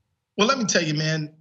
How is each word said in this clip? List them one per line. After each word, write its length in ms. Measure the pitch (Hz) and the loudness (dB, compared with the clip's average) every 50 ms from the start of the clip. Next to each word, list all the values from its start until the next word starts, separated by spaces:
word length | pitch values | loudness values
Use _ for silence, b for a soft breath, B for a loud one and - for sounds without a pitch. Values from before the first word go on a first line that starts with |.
| _ _ _ _ _ _ _ - | _ _ _ _ _ _ _ 0
Well, 120 | 208 240 | 2 2
let 80 | 269 269 | 2 2
me 80 | 220 | 0
tell 180 | - - 190 170 | 0 0 0 0
you, 120 | 156 151 | 0 0
man, 380 | 151 156 156 160 160 151 147 - _ | -2 -2 -2 -2 -2 -4 -6 -10 _